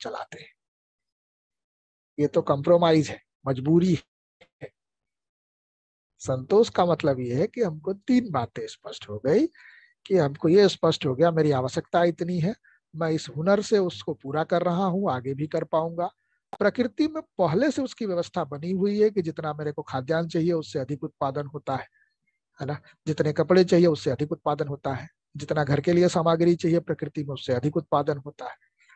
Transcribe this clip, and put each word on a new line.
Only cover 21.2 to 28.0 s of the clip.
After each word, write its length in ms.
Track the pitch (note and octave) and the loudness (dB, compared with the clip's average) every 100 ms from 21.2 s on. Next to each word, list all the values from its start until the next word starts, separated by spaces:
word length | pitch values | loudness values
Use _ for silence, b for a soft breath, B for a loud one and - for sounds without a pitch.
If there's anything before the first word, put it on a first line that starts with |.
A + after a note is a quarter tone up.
| C#3 C#3 C#3+ | -6 -6 -8
होता 280 | D3 - B2+ | -10 -8 -8
है, 120 | - _ _ _ _ _ _ - | -8 _ _ _ _ _ _ -12
है 80 | C3+ | -10
ना? 120 | D3 b b - | -10 b b -6
जितने 260 | D3+ D#3 | 0 0
कपड़े 300 | D3 D3+ F#3 F3+ | 2 4 4 6
चाहिए 220 | F3 F3 | 6 6
उससे 240 | D3+ D3+ | 4 -2
अधिक 200 | B2 D3+ | -4 -4
उत्पादन 360 | D#3+ D#3 D3 D3 | -4 -4 -4 -4
होता 260 | C#3+ C#3 | -6 -6
है, 140 | C3 D3+ _ _ D3+ | -8 -10 _ _ -14
जितना 280 | - D#3 | -6 -2
घर 180 | C#3 C#3 | 0 0
के 120 | D#3 | 2
लिए 140 | F3 F3+ | 4 4
सामग्री 460 | F#3 E3 E3 E3+ F3 | 4 2 4 4 2
चाहिए 240 | E3+ E3+ | 2 0
प्रकृति 420 | E3 D3+ D3 - | -2 -6 -6 -8
में 100 | C#3+ | -8
उससे 200 | C3+ - | -8 -4
अधिक 240 | B2 D3 C3 | -2 0 -4
उत्पादन 400 | - D3 | -2 -2